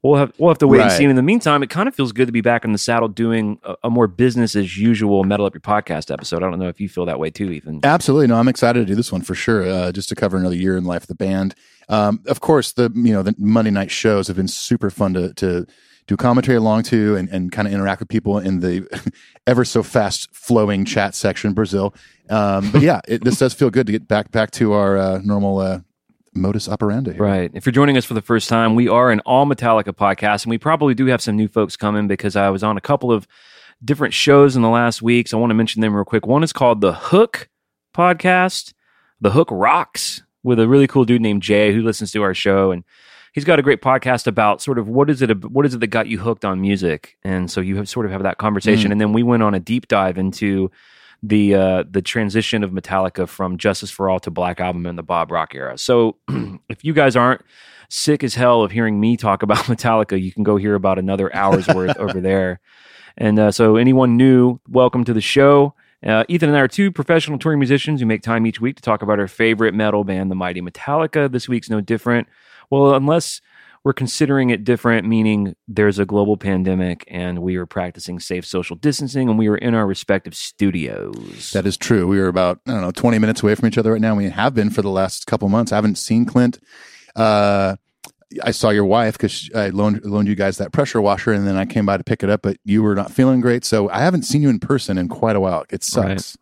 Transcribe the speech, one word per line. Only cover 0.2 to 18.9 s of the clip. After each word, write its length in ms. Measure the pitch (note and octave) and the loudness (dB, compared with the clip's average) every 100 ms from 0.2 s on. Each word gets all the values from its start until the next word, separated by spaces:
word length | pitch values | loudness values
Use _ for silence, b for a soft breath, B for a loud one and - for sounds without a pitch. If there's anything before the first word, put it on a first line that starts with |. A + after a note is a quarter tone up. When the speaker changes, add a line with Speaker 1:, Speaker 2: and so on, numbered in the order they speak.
| C#3 _ | 2 _
Speaker 1:
we'll 100 | E3 | 2
have 100 | D#3 | 4
to 80 | C#3+ | 6
wait 140 | C3+ | 6
and 80 | G#2 | 6
Speaker 2:
Right. 80 | F2+ | 4
Speaker 1:
see. 80 | |
And 60 | C#3+ | 4
in 60 | C3 | 4
the 60 | |
meantime, 400 | C3+ A#3 D#3+ C#3+ | 4 2 2 0
it 60 | C#3 | -2
kind 180 | E3+ A#3 | -4 -4
of 80 | |
feels 180 | C4 C3 | -2 -6
good 140 | G#2+ B2+ | 0 0
to 60 | |
be 80 | A#2 | 2
back 240 | A2 A#2 | 0 0
in 80 | A2+ | 0
the 60 | G#2 | -4
saddle 300 | - A#2 A2+ | 0 0 -2
doing 500 | G2 A2+ A2+ G#2 G#2 | -2 -2 0 -2 -6
a, 120 | - F#2 | -12 -8
a 60 | A#2+ | -2
more 160 | A#2 A2 | 2 2
business 500 | F2+ B2+ A#2+ A#2 G#2 | 2 0 2 0 0
as 220 | F#2+ F#2 | -4 0
usual 460 | A2 A2 G#2+ G2 | 0 2 2 2
Metal 200 | F#2+ G2+ | 0 0
Up 80 | G2 | -2
Your 80 | - | -4
Podcast 500 | - G#2 - D#2+ - | -2 -2 -2 -8 -6
episode. 280 | C#2 - E2+ | -10 -8 -4
I 60 | F#2 | -4
don't 100 | F2 | -4
know 100 | F2+ | -8
if 120 | E2 | -8
you 80 | G2+ | -10
feel 160 | - | -6
that 140 | F2 C#2 | -6 -6
way 100 | D#2+ | -8
too, 200 | - G2+ | -6 -8
Ethan. 300 | D#2+ D#2 D2+ | -8 -12 -2
Speaker 2:
Absolutely. 440 | C#3 E3 - C#3 C#3 | 0 2 2 2 4
No, 100 | A#2 | 4
I'm 120 | A#2+ | 2
excited 320 | B2 - B2 | 2 2 2
to 60 | G#2 | 0
do 80 | |
this 180 | G2+ A#2+ | -2 -4
one 80 | F#2 | -8
for 140 | - | -8
sure, 340 | F#2 - A2 F2+ | -6 -2 0 0
uh, 240 | F#2 F2+ | -2 -4
just 160 | F#2 - | -6 -8
to 60 | |
cover 240 | - G2+ F#2+ | -4 -2 0
another 160 | F2+ F2 | -2 0
year 200 | F#2 F#2 | 0 -2
in 60 | |
life 180 | F2+ F2 | -2 -6
of 60 | - | -8
the 60 | |
band. 400 | F2 F#2+ F#2+ F#2+ - b b b | -6 -4 -2 -4 -6 b b b
Um, 320 | G#2+ G#2 A2 - | 0 2 0 -4
of 140 | - | -4
course, 320 | - D3+ A2+ | 2 2 2
the, 180 | - A#2+ | 0 0
you 180 | G#2+ A#2+ | 2 2
know, 100 | G#2 | 2
the 120 | F#2+ A2 | 0 -2
Monday 340 | G2+ A2+ A2 | 2 2 2
night 200 | G2+ G2 | 0 -4
shows 360 | - A2+ G#2 F#2 | -2 0 0 -2
have 80 | F#2 | -4
been 120 | F#2 | -4
super 400 | - - A#2+ G2+ | -6 -4 -2 -2
fun 220 | - G2 | -2 -2
to, 200 | F#2 F2 | -2 -4
to 320 | - F#2+ F2 F2 b b b - | -4 -4 -4 -6 b b b -6
do 100 | G2+ | -2
commentary 400 | B2+ B2 B2+ B2 | 2 2 2 2
along 280 | A2 G#2+ | 2 0
to 320 | A2 A2+ G#2 G#2 | 0 0 2 0
and, 120 | F#2 | -2
and 240 | F#2 F2+ | -4 -6
kinda 180 | G#2+ G#2 | -4 -4
interact 300 | G2 G2 F#2+ | -2 -4 -4
with 80 | G#2 | -4
people 300 | G#2+ G#2 G2+ | -4 -2 -2
in 220 | F#2+ F#2+ | -2 -2
the 520 | F2+ F2+ F#2 | -2 -4 -6